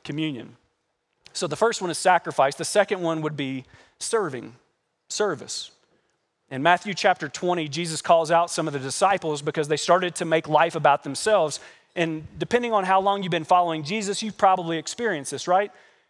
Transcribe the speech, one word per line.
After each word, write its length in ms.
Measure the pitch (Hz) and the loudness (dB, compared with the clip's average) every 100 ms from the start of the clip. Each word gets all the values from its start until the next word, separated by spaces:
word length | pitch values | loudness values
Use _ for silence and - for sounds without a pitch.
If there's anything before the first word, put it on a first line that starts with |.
communion. 540 | - 147 156 123 - 123 _ _ _ _ _ _ - | -10 -6 -6 -6 -12 -20 _ _ _ _ _ _ -16
So 160 | - 170 | -8 -6
the 80 | 147 | 0
first 260 | 226 - | 0 0
one 80 | 185 | -6
is 80 | 156 | 0
sacrifice. 560 | 185 175 170 143 139 | 4 2 2 2 2
The 120 | - 156 | 0 -2
second 360 | 208 196 190 | 0 2 0
one 200 | 165 160 | -2 -2
would 160 | 156 147 | -4 -4
be 280 | 135 131 - - _ - | -6 -8 -12 -20 _ -14
serving, 580 | - 226 175 127 107 120 _ _ _ _ - | -4 -2 -2 -6 -12 -18 _ _ _ _ -10
service. 600 | - 208 135 101 - - _ _ _ _ _ _ _ - | -2 -2 -2 -6 -12 -12 _ _ _ _ _ _ _ -12
In 100 | 131 | -2
Matthew 320 | 160 175 208 | 2 2 0
chapter 360 | 180 202 180 147 | 0 2 2 -2
twenty, 380 | - 180 175 156 | -6 -2 -2 -4
Jesus 340 | 147 175 156 | -6 -6 -4
calls 280 | - 165 160 | 2 4 4
out 220 | 170 170 | 2 2
some 160 | - 160 | -2 -4
of 60 | |
the 60 | 143 | -4
disciples 600 | 131 - 196 190 160 147 | -6 0 2 2 -2 -4
because 280 | 147 160 151 | -4 -4 -2
they 80 | 151 | 0
started 360 | - 180 180 - | 2 2 2 -4
to 100 | 170 | 0
make 220 | 160 151 | 0 2
life 280 | 151 170 165 | 4 4 4
about 280 | 147 143 | 4 4
themselves. 560 | 143 135 214 208 156 - - - _ - | 0 -4 2 4 2 -2 -14 -20 _ -4
And 320 | 165 156 156 - | -2 -2 -10 -10
depending 360 | 185 240 240 | -2 0 2
on 100 | 214 | 0
how 160 | 185 190 | 4 2
long 240 | 196 202 | 4 0
you've 80 | 185 | 0
been 140 | 170 151 | -2 2
following 380 | 180 175 160 | 2 4 -2
Jesus, 380 | 147 220 202 196 | -4 -4 -4 -6
you've 160 | 220 - | -6 2
probably 400 | 196 185 165 165 | 4 4 0 -4
experienced 540 | - - 233 160 135 | -6 -6 -4 -4 -6
this, 160 | 139 - | -6 0
right? 240 | 185 208 - _ _ _ | 2 0 -6 _ _ _